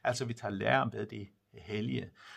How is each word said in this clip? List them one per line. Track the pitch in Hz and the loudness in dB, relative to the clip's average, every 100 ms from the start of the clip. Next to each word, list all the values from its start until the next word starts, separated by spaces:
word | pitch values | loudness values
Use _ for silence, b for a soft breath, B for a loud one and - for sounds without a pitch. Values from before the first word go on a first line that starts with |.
Altså, | - 123 | 0 0
vi | 120 | 0
tager | 117 104 | -2 -2
lære | 98 107 131 127 | 2 4 6 4
ved | 110 107 | 0 -4
de | 110 101 _ _ - | -6 -10 _ _ -16
hellige. | - 107 117 123 - - B | -4 -2 0 -2 -4 -12 B